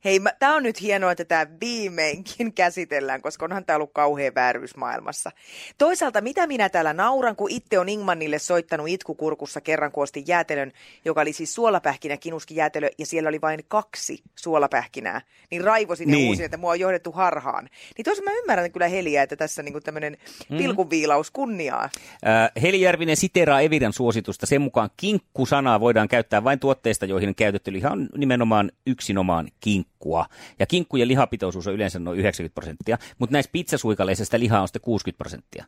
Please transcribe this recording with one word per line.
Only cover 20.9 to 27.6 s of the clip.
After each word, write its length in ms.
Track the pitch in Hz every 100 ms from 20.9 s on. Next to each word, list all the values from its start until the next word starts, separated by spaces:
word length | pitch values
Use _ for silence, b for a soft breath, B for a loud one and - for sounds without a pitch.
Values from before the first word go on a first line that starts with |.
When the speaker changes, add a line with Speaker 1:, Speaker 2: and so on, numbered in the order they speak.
| 160 151 143 156
Speaker 1:
kunniaa. 520 | - 269 202 147 127
Speaker 2:
Äh, 680 | 123 - - - - 113 113 -
Heli 200 | 160 190
Järvinen 360 | 185 170 165 156
siteraa 440 | 190 180 156 135
Eviran 320 | 156 151 117
suositusta. 520 | - 120 110 104 98 -
Sen 160 | 139
mukaan 280 | 143 - 117 -
kinkku-sanaa 840 | 190 208 _ - 127 143 135 110
voidaan 280 | 117 110 107
käyttää 360 | 123 113 107
vain 160 | 117 135
tuotteista, 460 | 139 131 113 107 95
joihin 300 | 95 101 95
käytetty 380 | 107 98